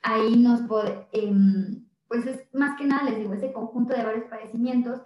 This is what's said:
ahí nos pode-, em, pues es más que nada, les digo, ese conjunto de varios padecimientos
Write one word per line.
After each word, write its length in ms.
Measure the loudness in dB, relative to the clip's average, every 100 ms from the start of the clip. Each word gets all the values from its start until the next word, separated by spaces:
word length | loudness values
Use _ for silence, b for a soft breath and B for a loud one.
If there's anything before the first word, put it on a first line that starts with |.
ahí 360 | 0 2 4 6
nos 240 | 6 4
pode-, 460 | 2 -2 -2 -6 -6
em, 720 | -4 0 4 4 4 -2 -8 -14 _ _
pues 180 | -4 -4
es 220 | -8 -8
más 240 | -2 -2 -2
que 80 | -2
nada, 180 | 0 0
les 100 | -2
digo, 140 | -4
ese 180 | -4 -6
conjunto 420 | -6 -8 -4 -2
de 100 | 0 -2
varios 200 | -4 -8
padecimientos 760 | -14 -12 -4 0 0 -2 -6